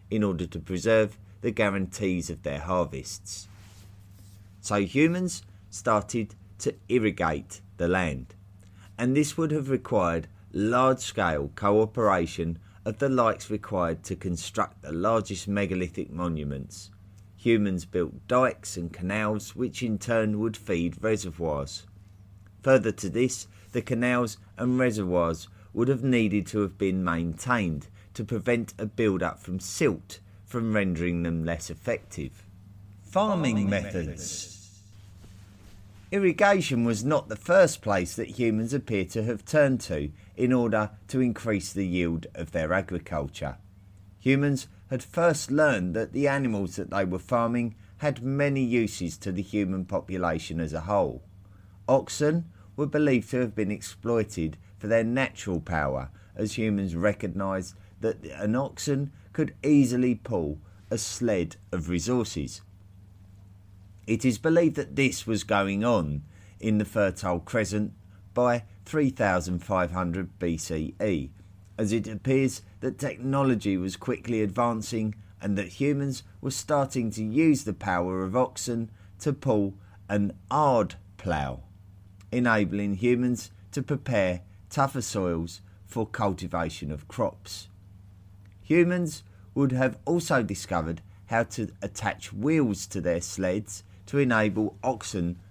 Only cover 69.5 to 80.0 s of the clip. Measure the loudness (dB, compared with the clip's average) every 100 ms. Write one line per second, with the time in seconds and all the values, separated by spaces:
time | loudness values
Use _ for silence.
69.5 | -4 0 0 0 0 -2 -2 -6 -4 -2
70.5 | -2 -4 -4 -4 -2 0 0 -2 -12 -20
71.5 | -20 -14 -4 -2 -2 -4 -6 0 2 2
72.5 | -2 -14 -8 -8 -4 -6 -6 -2 2 4
73.5 | 2 2 0 -2 -6 -6 -6 -2 0 0
74.5 | 0 0 0 -4 -4 -4 -6 -14 -8 -4
75.5 | -2 -2 -2 0 0 -2 -6 -10 -10 -8
76.5 | -6 0 0 2 0 -4 -2 -2 2 4
77.5 | 4 0 -6 -2 0 0 -2 0 0 0
78.5 | -2 -6 -4 -6 -10 -20 -8 -4 -2 0
79.5 | 2 2 -4 -16 -18